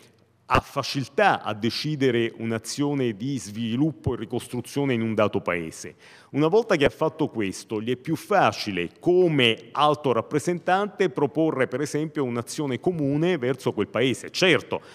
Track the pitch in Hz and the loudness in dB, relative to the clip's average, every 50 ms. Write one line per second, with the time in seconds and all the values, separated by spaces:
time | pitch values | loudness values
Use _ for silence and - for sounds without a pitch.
0 | - - _ _ _ _ _ _ _ - 127 131 - - - 143 123 - - 139 | -20 -20 _ _ _ _ _ _ _ 0 0 0 0 -2 -6 -6 -6 -4 -4 -6
1 | 127 - - - 208 190 135 - - 104 107 107 104 117 - - - 151 156 139 | -6 -4 0 2 4 4 4 2 -2 -6 -6 -4 -4 -4 -4 -4 -4 -4 -2 0
2 | 135 131 117 117 117 117 - - 113 113 113 110 - - - 143 147 143 147 139 | 2 2 2 2 0 -2 -4 -6 -6 -4 -4 -6 -6 -6 -6 -4 -2 -2 -2 -2
3 | 127 120 107 92 117 139 143 120 98 101 101 113 117 110 113 127 147 160 - - | -2 -2 -4 -4 -6 -6 -6 -6 -8 -8 -8 -6 -4 -2 0 0 0 0 -2 -4
4 | - 139 123 107 110 98 123 117 - - - 123 117 - - 143 143 135 127 113 | -6 -6 -4 -6 -6 -6 -6 -6 -6 -6 -8 -8 -8 -6 -4 -2 -2 0 0 0
5 | 113 113 110 107 107 101 - 101 - - 87 87 82 80 - - - 76 71 _ | 0 0 2 2 2 2 2 -2 -2 -2 -2 -2 -4 -8 -10 -14 -16 -16 -18 _
6 | - - - - - _ - 139 151 160 180 226 240 - 196 156 139 127 - - | -20 -20 -20 -20 -16 _ -2 0 2 4 4 2 2 4 2 4 4 4 4 2
7 | 160 156 - - 156 - - 110 104 95 92 - - - 113 107 110 117 127 123 | -2 -2 0 0 -4 -2 -2 -2 -2 -2 -2 -6 -8 -8 -6 -6 -4 -4 -6 -4
8 | - - 160 - - - 208 147 139 117 110 - - 107 95 87 87 82 - - | -4 -6 -6 -6 -2 0 2 4 4 4 2 0 -4 -4 -4 -4 -4 -4 -6 -4
9 | - 170 180 180 180 170 156 139 123 117 110 - - - - 135 147 151 147 147 | 0 2 4 4 4 4 4 4 4 4 4 2 -4 -8 -2 2 2 2 2 2
10 | 147 135 117 110 107 - - 147 - 175 180 170 - 180 180 190 208 208 - - | 2 0 0 0 0 -2 -2 -2 -2 -2 -4 -2 0 0 2 2 0 -2 -2 -2
11 | 196 180 - 151 143 131 - 156 160 156 127 131 127 - 123 127 151 135 - 147 | -2 -2 0 0 -2 0 2 0 0 0 2 0 0 0 -2 -4 -4 -4 -4 -4
12 | 156 160 - 156 139 123 120 120 117 - - - 151 139 123 120 - 175 185 160 | -4 -4 -4 -4 -2 -2 -2 -4 -4 -6 -6 -6 -4 -4 -2 -2 -2 -2 -2 0
13 | 147 135 143 147 160 180 180 156 123 123 139 - - 123 90 104 101 - - 107 | 0 0 0 2 2 0 0 0 0 -2 -2 -2 -2 -4 -2 -2 -2 -2 0 0
14 | 127 135 113 - - 82 - - 180 190 151 107 - - - - - - - | 2 2 0 -2 -6 -8 -2 2 4 4 4 4 2 -2 -8 -8 -8 -10 -20